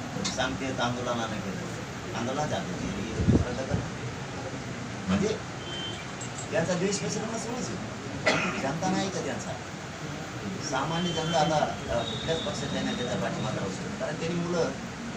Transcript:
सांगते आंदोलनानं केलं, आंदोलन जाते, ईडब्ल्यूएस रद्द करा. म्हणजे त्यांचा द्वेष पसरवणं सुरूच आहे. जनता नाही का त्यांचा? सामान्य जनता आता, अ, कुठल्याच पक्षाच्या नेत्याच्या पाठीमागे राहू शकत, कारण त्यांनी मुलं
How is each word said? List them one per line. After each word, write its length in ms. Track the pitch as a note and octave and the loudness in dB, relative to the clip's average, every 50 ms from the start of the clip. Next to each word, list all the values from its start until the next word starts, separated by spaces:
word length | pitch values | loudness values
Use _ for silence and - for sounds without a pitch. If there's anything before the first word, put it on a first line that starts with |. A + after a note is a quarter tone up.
| - - - G2+ G2 - - | -6 -4 -4 -2 -2 0 0
सांगते 300 | - B2+ C3 C3 B2 C3+ C3 B2 - A#2 | 2 0 0 0 0 0 -2 0 2 2
आंदोलनानं 580 | A#2+ A#2+ B2 A#2+ B2 A#2+ A#2 A2 - G#2+ F#2+ | 2 2 0 0 0 0 0 0 0 -2 -2
केलं, 220 | F#2+ F#2+ F2 E2+ E2+ - - - - - - - - - - - | -2 -2 -4 -4 -4 -4 -4 -6 -6 -6 -6 -6 -6 -4 -2 -2
आंदोलन 300 | A#2+ A#2+ C3+ D3 D3+ D3 | 0 0 2 0 2 2
जाते, 380 | C#3 - F2 - - - - | 0 0 0 -2 -2 -2 -2
ईडब्ल्यूएस 540 | F#2+ - - - - - - - - - - - | -2 -2 -2 -2 -2 0 2 6 6 8 8 6
रद्द 140 | - - - | 4 0 -2
करा. 280 | - - - - - - - - - - - - - - - - - - - - - - - - - - - - - F#3 | 0 0 0 0 0 -2 -6 -6 -6 -6 -6 -6 -6 -6 -6 -6 -6 -6 -6 -6 -6 -6 -6 -6 -6 -6 -6 -4 0 2
म्हणजे 280 | F#3 - - A3 - - - - - - - - - - - - - - - - - - - - - - - - - | 4 4 6 4 2 0 -2 -6 -8 -8 -6 -6 -4 -4 -4 -4 -4 -6 -6 -6 -6 -6 -6 -6 -6 -6 -4 2 2
त्यांचा 220 | D#3+ E3 - F3+ | 4 4 4 4
द्वेष 220 | E3 F#3 G3+ G3 | 4 4 4 2
पसरवणं 420 | - - E3+ - G#3+ G#3 A#3 A#3 A3+ | 2 0 0 0 0 0 0 -2 -2
सुरूच 280 | - A#3 B3 A#3 F3+ | -2 -2 -2 -2 -2
आहे. 100 | A#2+ G2+ - - - - - - - - - - - - E3+ F3+ F#3 F#3 - - | -2 -2 -4 -4 -6 -6 -6 -6 -6 -4 2 4 4 4 4 4 2 0 0 0
जनता 280 | E3+ D#3+ E3 F#3 F#3 | 0 0 2 2 2
नाही 200 | F#3+ G3 G3 F#3+ | 4 4 2 2
का 140 | E3+ E3 C#3 | 0 0 -2
त्यांचा? 260 | C#3 A#2+ - - F3+ - - - - - - - - - - D3 - - - - - - - A2 G2+ F#2 G#2+ - - | -2 -2 -2 -4 -4 -4 -6 -6 -8 -8 -8 -8 -8 -8 -8 -6 -6 -6 -6 -6 -6 -6 -6 -4 -4 -4 -4 -2 -2
सामान्य 420 | C#3+ C3 - D#3 E3 E3+ F3+ F3 D#3+ | 0 0 0 0 0 2 2 2 2
जनता 260 | D#3+ D#3+ E3 E3+ D#3+ | 2 2 4 4 6
आता, 160 | D#3 D#3 D#3 D3 C#3 - - - - - A#2 | 6 6 6 4 4 4 0 -2 -2 0 0
अ, 80 | A#2 A#2 | 0 2
कुठल्याच 360 | - - - - D#3 E3 E3 | 0 -2 -2 0 0 0 0
पक्षाच्या 440 | - - G3 - - - F#2+ - - | 0 -2 -2 -2 -2 0 0 0 0
नेत्याच्या 380 | G#3+ - - G2 G2 G#2 F#2+ | 0 0 0 0 0 0 0
पाठीमागे 380 | F#2+ F#2+ - - G#2+ G#2+ G#2+ G#2+ | 0 0 0 0 0 0 0 0
राहू 120 | G2 F#2+ | 0 -2
शकत, 300 | F#2 - - A2 G#2 - | -2 -4 -4 -4 -2 -2
कारण 140 | - - - | -2 -2 -2
त्यांनी 260 | - D#3+ E3 F3 F3 | 0 0 0 2 2
मुलं 300 | E3+ E3+ F3+ E3 D#3 C#3 - - - - - - - - - | 2 2 2 2 2 2 0 -4 -6 -6 -6 -6 -6 -6 -6